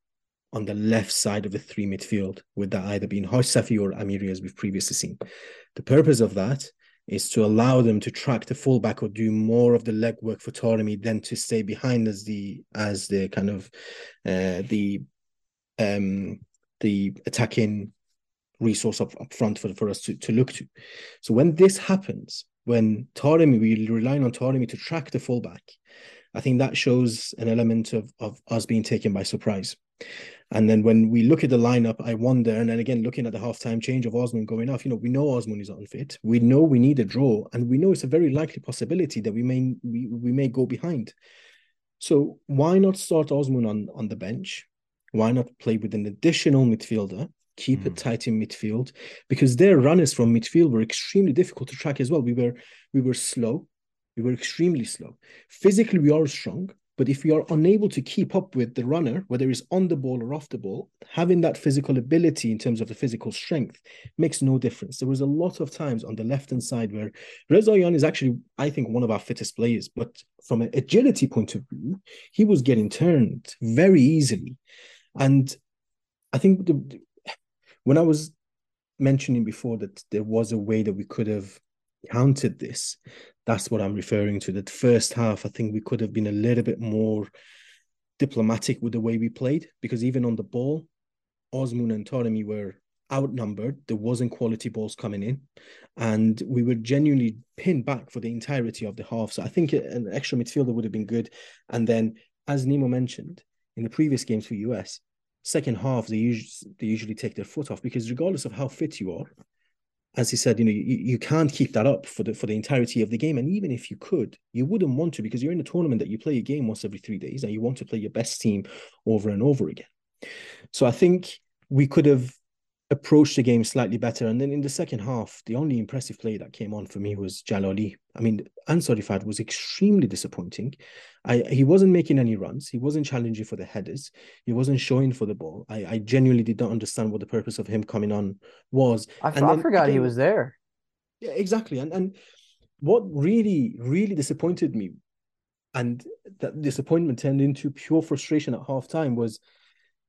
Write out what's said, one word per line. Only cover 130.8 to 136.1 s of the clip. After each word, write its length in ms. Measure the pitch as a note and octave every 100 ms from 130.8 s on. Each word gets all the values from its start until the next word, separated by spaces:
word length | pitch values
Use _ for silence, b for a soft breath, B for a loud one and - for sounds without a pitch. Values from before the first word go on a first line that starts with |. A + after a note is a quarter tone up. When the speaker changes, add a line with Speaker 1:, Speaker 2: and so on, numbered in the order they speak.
| B B B B -
Speaker 1:
I, 180 | A#2+ -
he 160 | C3 C3+
wasn't 260 | F#3+ F#3+
making 260 | F3+ - C#3
any 200 | A#2+ G#2
runs. 320 | F2 C3+ -
He 80 | A#2+
wasn't 280 | C3+ D3+ C#3
challenging 380 | B2+ A2+ G#2+
for 140 | G#2 F#2+
the 80 | F2+
headers. 460 | - F#2 C3+ - _ b b -
He 80 |
wasn't 260 | A#2 C3 C3
showing 320 | - B2+ C3
for 140 | A#2+ G#2
the 100 | G2+
ball. 300 | D#2+ - -
I, 180 | G#2+ F#2+
I 120 | A2+
genuinely 440 | G#2